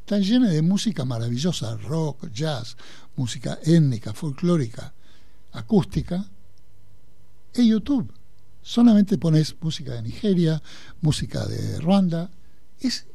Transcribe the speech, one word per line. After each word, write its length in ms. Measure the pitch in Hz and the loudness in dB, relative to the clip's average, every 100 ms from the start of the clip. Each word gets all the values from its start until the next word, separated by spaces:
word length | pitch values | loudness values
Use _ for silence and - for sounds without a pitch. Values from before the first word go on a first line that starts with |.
Está 180 | - 208 | 0 2
llena 300 | 190 247 247 | 4 6 6
de 140 | 156 | 4
música 420 | 160 196 233 160 | 4 4 0 -2
maravillosa, 720 | 131 117 117 120 175 - 113 110 | -2 -2 -2 0 0 -2 -4 -6
rock, 520 | 101 160 156 139 - | -4 -2 -2 -4 -10
jazz, 440 | 110 156 135 113 - - - - - | -4 -2 -2 -6 -10 -12 -12 -10 -4
música 420 | 123 - - - | -4 -4 -6 -4
étnica, 480 | 151 170 147 113 107 | 4 6 6 2 -4
folclórica, 800 | 107 156 135 175 170 117 - - - - - - - - | -6 -6 -2 2 2 0 -6 -12 -12 -12 -12 -12 -12 -12
acústica, 760 | - 113 214 - 170 - 180 202 - - - - - - - - - - - - | -10 2 2 2 -4 -4 -6 -6 -10 -12 -12 -12 -12 -12 -12 -12 -12 -12 -12 -8
en 120 | - 233 | 4 4
YouTube. 460 | 220 185 277 123 - - - - - | 4 2 -2 -2 -8 -12 -12 -12 -12
Solamente 560 | - - 240 208 196 202 | -4 6 8 8 6 4
pones 380 | 170 156 151 - | 4 4 4 -2
música 340 | 160 - 131 | -4 -4 -6
de 80 | 120 | -6
Nigeria, 600 | 113 - 214 180 165 156 - - - - | -6 -2 2 4 4 2 -4 -12 -12 0
música 460 | 151 - - - 107 | 0 2 -2 -4 -4
de 340 | - 107 101 | -2 -4 -2
Ruanda. 500 | 160 196 185 165 180 - - - - - | 4 4 4 0 -4 -10 -12 -12 -12 -4
Es 260 | 262 - - | -4 -4 -8